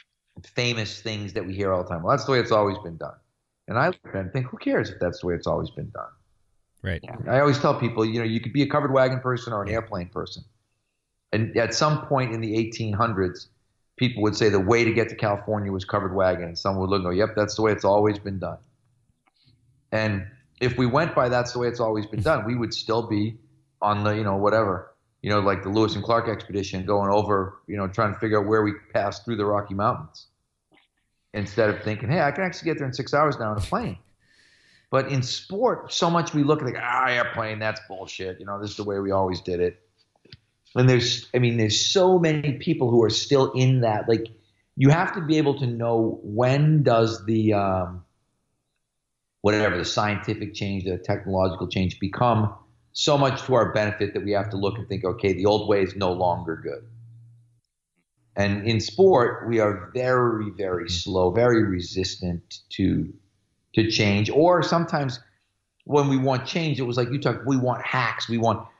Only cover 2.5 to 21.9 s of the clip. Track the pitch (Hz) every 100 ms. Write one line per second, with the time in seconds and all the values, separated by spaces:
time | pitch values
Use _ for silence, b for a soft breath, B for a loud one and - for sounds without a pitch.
2.5 | 110 104 95 87 82 73 - _ _ _
3.5 | _ - 117 165 185 - 98 92 135 127
4.5 | - 285 240 107 - 90 - 90 85 82
5.5 | 82 82 - 78 - - _ _ _ _
6.5 | _ _ _ 95 82 85 82 - 131 147
7.5 | 131 151 135 120 117 110 117 113 113 113
8.5 | 139 143 147 143 135 131 127 127 120 117
9.5 | 107 101 113 110 101 90 85 82 - -
10.5 | _ _ _ _ _ _ _ _ 107 110
11.5 | 117 113 - 151 151 - 139 123 113 113
12.5 | 110 110 - 113 98 117 95 92 - -
13.5 | _ _ _ _ - 127 113 107 104 110
14.5 | 98 92 117 117 107 110 - 107 101 -
15.5 | 104 98 95 - 104 95 95 92 87 85
16.5 | 85 98 95 95 98 87 90 110 104 104
17.5 | - 110 101 98 104 107 101 101 95 87
18.5 | 80 _ _ _ _ _ _ _ b b
19.5 | _ _ _ _ 110 107 98 95 - _
20.5 | _ 127 127 123 139 170 151 123 123 120
21.5 | 123 120 117 113